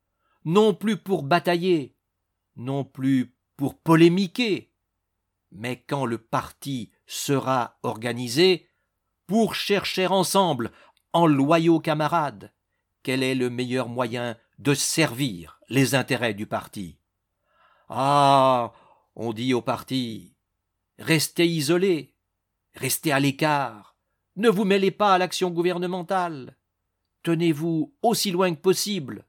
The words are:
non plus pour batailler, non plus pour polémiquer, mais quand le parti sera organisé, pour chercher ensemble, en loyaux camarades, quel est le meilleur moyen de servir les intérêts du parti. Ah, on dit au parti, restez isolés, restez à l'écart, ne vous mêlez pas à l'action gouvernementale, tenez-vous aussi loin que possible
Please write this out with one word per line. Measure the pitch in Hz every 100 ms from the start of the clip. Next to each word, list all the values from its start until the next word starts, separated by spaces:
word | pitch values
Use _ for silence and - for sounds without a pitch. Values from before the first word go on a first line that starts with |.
| _ _ _ _
non | 156 190 220
plus | 170 214 202
pour | - 180
batailler, | 139 170 180 175 185 165 123 _ _ _ _ _ _ -
non | 123 139
plus | 131 - 131 131 120 _ _ -
pour | 139 -
polémiquer, | 160 160 170 180 190 - 233 165 - _ _ _ _ _ _ _ _
mais | 95 120 120
quand | - 143 127
le | 113
parti | _ 131 - - 143 131 101 _ -
sera | - - 135 131 131 113 _
organisé, | 123 113 120 117 123 127 185 170 _ _ _ _ _ _ -
pour | 220 202
chercher | - - 202 - - 180
ensemble, | 190 175 196 180 123 110 - _ _ _
en | 170 165
loyaux | 139 139 170 165 160
camarades, | 160 151 151 165 143 101 104 _ _ _ _ _
quel | - 131
est | 131
le | 131 123
meilleur | 120 123 127 120
moyen | 120 123 123 120 110 _ -
de | 110
servir | 139 - - 151 120 139 87 85 - -
les | 127 123
intérêts | 131 117 120 117
du | 101 107
parti. | 107 - 107 87 76 _ _ _ _ _ _ _ _ -
Ah, | 120 139 143 139 135 131 123 113 - _ _ _
on | - 113
dit | 110 127
au | 120
parti, | 123 117 - 131 120 101 87 _ _ _ _ _ _ -
restez | 110 160 - - 170
isolés, | 165 139 175 196 160 139 _ _ _ _ _ _
restez | - 127 - 156
à | 139
l'écart, | 139 135 156 143 123 107 - _ _ _ _
ne | - 233
vous | 190
mêlez | 196 202 190
pas | - 208
à | 185
l'action | 180 - 185
gouvernementale, | 170 175 180 175 185 170 190 175 147 120 - _ _ _ _ _ _
tenez-vous | 170 165 170 147 165 165 143 _
aussi | 233 214 202
loin | 175 185
que | 156
possible | 190 180 202 196 123 101